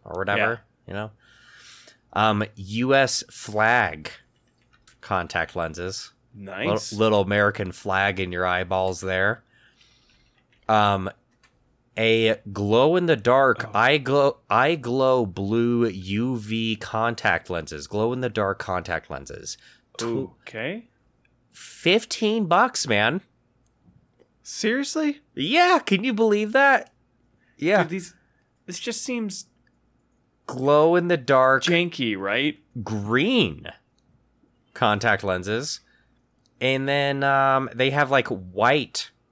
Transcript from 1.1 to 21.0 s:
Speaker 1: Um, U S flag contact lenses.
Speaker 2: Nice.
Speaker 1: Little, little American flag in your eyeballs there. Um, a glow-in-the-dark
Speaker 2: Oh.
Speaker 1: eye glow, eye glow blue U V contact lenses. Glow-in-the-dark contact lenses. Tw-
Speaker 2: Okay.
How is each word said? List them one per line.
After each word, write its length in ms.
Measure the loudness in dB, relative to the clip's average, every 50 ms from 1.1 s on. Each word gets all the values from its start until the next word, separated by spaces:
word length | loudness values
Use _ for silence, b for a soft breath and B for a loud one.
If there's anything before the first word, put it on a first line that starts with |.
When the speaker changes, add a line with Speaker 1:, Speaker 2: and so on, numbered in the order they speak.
| -14 B B B B B B B B B B B B B B B B B B B -2
Speaker 1:
Um, 320 | 0 2 2 2 0 -2 -4 -8
U 400 | -12 -14 -8 -4 -2 0 2 4
S 300 | 4 4 2 0 -4 -8 -10 -14
flag 760 | -16 -14 -6 -2 2 4 4 4 4 2 0 -2 -6 -14 -16 -18 -18 _ _ _ _ _ _ _ _ _ _ _ _ _ _ -20 _
contact 560 | -8 -4 -4 -4 -2 -2 -4 -4 -4 -4 -4
lenses. 560 | -4 -6 -4 -6 -8 -8 -8 -8 -10 -14 -16 _ _ _ _ -20
Speaker 2:
Nice. 580 | -18 -16 -14 -10 -6 -2 -2 -2 -2 -2 -4 -2
Speaker 1:
Little, 60 | 0
little 220 | 2 4 4 4 2
American 500 | 2 2 2 4 2 2 0 -4 -8 -8
flag 480 | -8 -6 -2 0 0 2 0 0 -2
in 100 | -4 -4
your 160 | -4 -2 -2
eyeballs 540 | 0 0 -2 -2 -2 -2 0 0 0 -2 -4
there. 420 | -4 -2 0 0 0 0 0 -4 _ b b b b b b b b b b b b b b b b b b b b _ _ _ _ 0
Um, 420 | 2 4 4 4 2 0 -2 -6 -10 _ _ _ _ _ _ _ _ _ _ _ _ _ _ _ -4 0
a 380 | 2 4 4 4 4 2 2 0 -4 -10 -6
glow-in-the-dark 1120 | -4 0 2 4 4 4 4 4 2 2 2 0 2 2 4 4 6 6 4 2 0 -2
Speaker 2:
Oh. 40 | -4 0
Speaker 1:
eye 240 | 2 2 4 2 2
glow, 380 | 0 0 2 2 2 2 0 -2 _ 0
eye 280 | 2 2 4 2 0
glow 500 | -2 -2 -2 0 2 2 4 4 2 2
blue 600 | 0 -2 -4 -4 0 0 2 2 2 2 2 0 0
U 480 | -2 -4 -6 -4 -4 -2 -2 -2 -4
V 400 | -6 -6 -6 -4 -4 -2 -4 -4
contact 760 | -6 -8 -6 -4 -2 -2 -2 -2 -2 0 0 0 0 -2 -4
lenses. 360 | -6 -6 -6 -8 -10 -12 -10 -8
Glow-in-the-dark 680 | -4 -2 -2 -2 -2 -4 -4 -4 -2 -2 -2 -2 -2 -4
contact 500 | -6 -6 -6 -6 -4 -4 -6 -8 -8 -8
lenses. 480 | -12 -12 -12 -14 -16 -16 -14 -14 -16 -16 b b b b b b _ -6
Tw- 320 | -6 -4 -4 -6 -6 -8 -12 _ -20 -16
Speaker 2:
Okay. 400 | -10 -8 -8 -8 -8 -10 -12 _ _ _